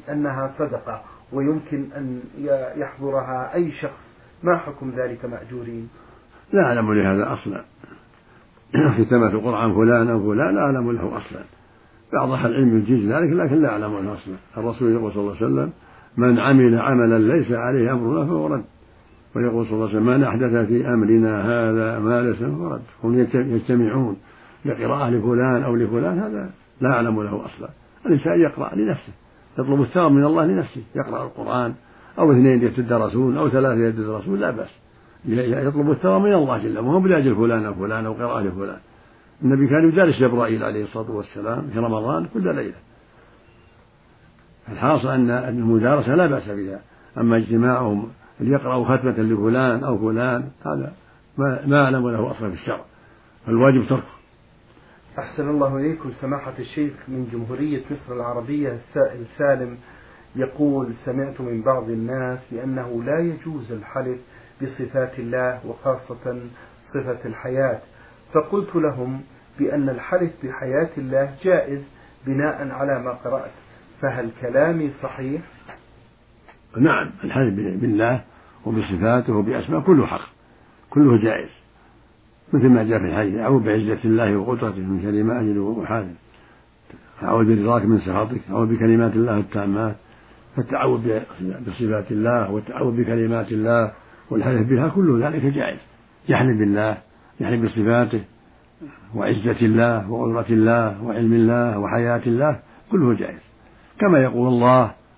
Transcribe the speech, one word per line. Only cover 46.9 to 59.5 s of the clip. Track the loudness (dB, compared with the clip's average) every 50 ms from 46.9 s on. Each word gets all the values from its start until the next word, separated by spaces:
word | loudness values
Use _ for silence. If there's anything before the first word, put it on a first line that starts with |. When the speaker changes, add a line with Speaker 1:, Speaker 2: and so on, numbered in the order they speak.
| _ _ -20 -14 _ -2
Speaker 2:
أما | 2 2 2
اجتماعهم | 2 2 2 0 2 2 2 2 0 0 -2 -2 -4 -4 -8 -12 -20 -20 -20 _ -6
ليقرأوا | -2 0 0 0 0 -2 -2 0 2
ختمة | 2 2 2 2 0 0 0
لفلان | 0 0 0 0 2 2 2 2 2 2 0 0 -2
أو | -2 -2 -2
فلان، | 0 -2 0 0 0 -2 -2 -4 -6 -8 -14 _ -8
هذا | -6 -6 -6 -6 -8 -12 -16 _ _ _ _ _ _ _ -4
ما، | -2 -2 -2 -2 0
ما | 2 4 4 4
أعلم | 4 2 0 0 -2
له | -2 -2 -2 -4
أصلا | -4 -6 -8 -8
في | -8
الشرع، | -8 -8 -8 -10 -10 -10 -16 _ _ -20 -20 -20 _ _ _ _ _ -4
فالواجب | 0 2 4 6 6 6 4 2 2
تركه. | -2 -2 -4 -8 -18 -20 _ _ _ _ _ _ _ _ _ _ _ -20 _ -20 -20 -20 _ -16 -14 -14
Speaker 1:
أحسن | -14 -10 -8 -8 -4 -4
الله | 0 0 0 0 0
إليكم | -2 -2 -4 -4 -6 -8 -12
سماحة | -12 -10 -8 -6 -6 -6 -8 -10 -12 -12
الشيخ، | -14 -10 -6 -4 -4 -4 -6 -10 -12 -10
من | -8 -8 -8 -8 -8
جمهورية | -8 -8 -8 -6 -6 -4 -4 -4 -6 -6 -8
مصر | -12 -12 -10 -10 -10
العربية | -8 -8 -6 -6 -6 -6 -4 -4 -4 -4 -4 -6
السائل | -8 -12 -8 0 0 0 0 0 -6 -12 -14 -6 0
سالم | 2 2